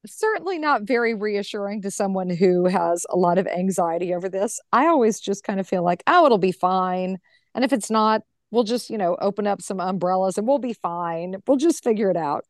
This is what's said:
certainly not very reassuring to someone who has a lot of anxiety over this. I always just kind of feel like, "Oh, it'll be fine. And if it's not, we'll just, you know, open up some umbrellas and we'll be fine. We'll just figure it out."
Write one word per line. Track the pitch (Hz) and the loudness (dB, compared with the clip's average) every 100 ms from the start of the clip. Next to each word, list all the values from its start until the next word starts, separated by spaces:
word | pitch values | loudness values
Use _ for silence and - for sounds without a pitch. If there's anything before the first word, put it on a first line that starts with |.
| 208 | -20
certainly | - 427 415 320 359 | -4 -2 -2 -4 -4
not | 302 262 | 0 -2
very | 208 240 233 | 0 0 0
reassuring | 226 214 202 196 214 202 208 | -2 -2 -4 -4 -6 -6 -6
to | 196 | -8
someone | - 202 190 185 | -4 -2 -2 -2
who | 170 185 180 180 | 2 4 4 2
has | 185 170 175 - | 2 0 -2 -2
a | 180 | 0
lot | 180 175 | 2 2
of | 175 | 0
anxiety | 175 190 185 170 165 175 | -2 -2 0 0 0 -2
over | 175 190 | -4 -4
this. | 190 220 - _ | -4 -4 -4 _
I | 220 311 | 2 4
always | 320 226 202 | 4 2 0
just | - 196 | -4 -6
kind | - 196 | -4 -4
of | 190 | -2
feel | 185 | 0
like, | 175 180 - | 0 0 4
"Oh, | 349 311 | 6 6
it'll | 214 | 6
be | 190 | 2
fine. | 175 180 185 185 180 185 190 _ _ _ | 0 0 2 0 -2 -4 -6 _ _ _
And | - | -2
if | 254 | 0
it's | 269 - | 0 0
not, | 220 214 220 - _ _ | 2 4 2 -2 _ _
we'll | 220 | -2
just, | 214 240 - | 0 -2 -4
you | 220 | -2
know, | 175 175 | 0 0
open | 202 202 208 | -2 -2 -2
up | 202 | -4
some | - 196 | -6 -4
umbrellas | 180 190 180 185 190 185 | -4 -2 0 0 0 -2
and | 220 | 0
we'll | 277 | 0
be | 240 | -2
fine. | 220 175 170 170 165 175 190 - | -6 -6 -4 -4 -4 -8 -8 0
We'll | 269 | 2
just | 320 - | 2 0
figure | 247 214 202 | 0 0 2
it | 170 | 0
out." | 151 151 | -2 -4